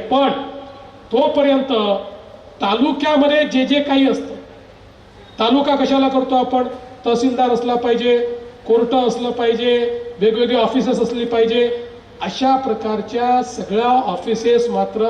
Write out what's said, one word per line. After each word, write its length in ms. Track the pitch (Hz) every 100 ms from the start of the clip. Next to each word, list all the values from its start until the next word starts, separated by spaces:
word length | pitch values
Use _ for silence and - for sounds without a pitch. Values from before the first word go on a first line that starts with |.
| -
पण 240 | 269 269 - - - - - - - -
तोपर्यंत 600 | 226 302 294 277 269 262 226 208 196 - - - - - -
तालुक्यामध्ये 840 | 196 226 285 277 302 302 285 302
जे 200 | 294 262 262
जे 140 | 285
काही 260 | 285 277 269
असतं, 260 | - - - - - - - - - - - - -
तालुका 360 | 165 277 285 277
कशाला 320 | 262 269 262
करतो 260 | 262 - 254
आपण? 300 | 247 254 247 - - - 233
तहसीलदार 440 | 233 262 247 254
असला 240 | 233 240
पाहिजे, 420 | 240 240 233 240 240 240 - - - -
कोर्ट 280 | 233 233 262
असलं 340 | 247 233 240
पाहिजे, 480 | 233 233 220 247 240 240 - - -
वेगवेगळे 360 | 214 220 233 247
ऑफिसेस 440 | 226 254 220 233
असली 240 | 240 240
पाहिजे, 440 | 233 233 226 240 240 - - - - -
अशा 320 | 190 262 262 262
प्रकारच्या 840 | 262 214 220 214 202 240 247 247
सगळ्या 440 | - - 185 202 247 254 202
ऑफिसेस 640 | 180 226 214 233 233 233
मात्र 380 | 190 190 220 226